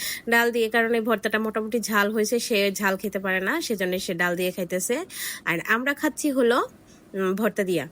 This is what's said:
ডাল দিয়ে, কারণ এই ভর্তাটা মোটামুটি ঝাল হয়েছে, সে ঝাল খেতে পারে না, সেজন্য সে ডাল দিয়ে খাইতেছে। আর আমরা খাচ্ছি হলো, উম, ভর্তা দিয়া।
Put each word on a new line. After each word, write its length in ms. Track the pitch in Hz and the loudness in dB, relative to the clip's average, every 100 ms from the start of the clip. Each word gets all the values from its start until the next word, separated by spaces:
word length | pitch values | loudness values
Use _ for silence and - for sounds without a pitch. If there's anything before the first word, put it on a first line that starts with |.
| - - - | -10 -8 2
ডাল 220 | 233 233 | 2 4
দিয়ে, 180 | 233 220 | 2 2
কারণ 260 | 233 226 233 | 2 2 2
এই 60 | |
ভর্তাটা 380 | 220 214 220 214 | 2 0 2 0
মোটামুটি 400 | 220 220 220 233 | 0 -2 -2 -2
ঝাল 320 | 202 214 202 | 0 2 2
হয়েছে, 280 | 220 214 240 | 2 0 0
সে 320 | 233 208 202 | 2 2 2
ঝাল 260 | 196 196 190 | 2 0 0
খেতে 220 | 214 196 | -2 -4
পারে 200 | 190 185 | -2 0
না, 220 | 190 302 | 0 -2
সেজন্য 380 | 320 208 185 185 | -2 -2 -2 -2
সে 140 | - | -2
ডাল 220 | 175 180 175 | 0 0 0
দিয়ে 160 | 185 | -2
খাইতেছে। 540 | 185 175 180 - 247 370 - - - - | -2 -4 -2 -2 -2 -4 -8 -10 -6 -2
আর 140 | 165 - | -2 0
আমরা 260 | 220 262 | 0 0
খাচ্ছি 380 | 285 302 - 302 | -2 -2 -2 0
হলো, 360 | 269 233 254 508 - - - - | 2 4 4 0 -6 -20 -20 -12
উম, 200 | 196 190 | -4 -2
ভর্তা 300 | 190 220 185 | 0 -2 -2
দিয়া। 240 | 190 170 147 | -2 -2 -4